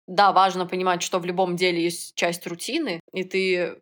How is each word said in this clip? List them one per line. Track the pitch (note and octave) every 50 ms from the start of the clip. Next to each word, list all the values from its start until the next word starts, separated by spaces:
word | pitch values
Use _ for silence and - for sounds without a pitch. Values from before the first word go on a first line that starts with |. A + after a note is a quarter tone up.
| _
Да, | - F#3 G3 G3+ F#3+
важно | E3 F#3 F#3+ F#3+ F3 F#3 F3+
понимать, | F3 F#3+ F#3 F#3 F#3 F3 F3
что | - - - F3+
в | E3+
любом | F3 F3+ F#3 F#3+ F3+ F3
деле | F3 F#3 F#3 F3 E3
есть | E3 F3 E3+ - - - -
часть | - F#3 F3 F3 F3 -
рутины, | F3 E3+ E3+ - - B3+ E4+ D#4 A3+ E3+ E3 - _
и | - F#3+ F3+
ты | F#3 - F#3+ F#3+ F#3 F3+ F3 E3+ - - -